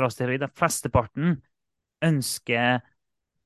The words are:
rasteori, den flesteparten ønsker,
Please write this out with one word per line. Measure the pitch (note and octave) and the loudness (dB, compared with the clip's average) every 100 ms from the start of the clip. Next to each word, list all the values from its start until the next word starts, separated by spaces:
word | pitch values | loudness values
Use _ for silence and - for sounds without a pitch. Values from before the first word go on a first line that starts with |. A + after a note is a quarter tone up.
rasteori, | B2+ - B2 C3 | -2 0 -4 -2
den | C#3 | -6
flesteparten | - E3+ - C3+ B2+ A2+ - E3 E3 - _ _ _ _ _ | -2 -2 -2 0 0 0 -2 0 -2 -6 _ _ _ _ _
ønsker, | E3 D3+ A#2+ - - A#2+ A#2+ B2+ - _ _ _ _ _ | 0 0 -2 -6 -2 0 2 0 -2 _ _ _ _ _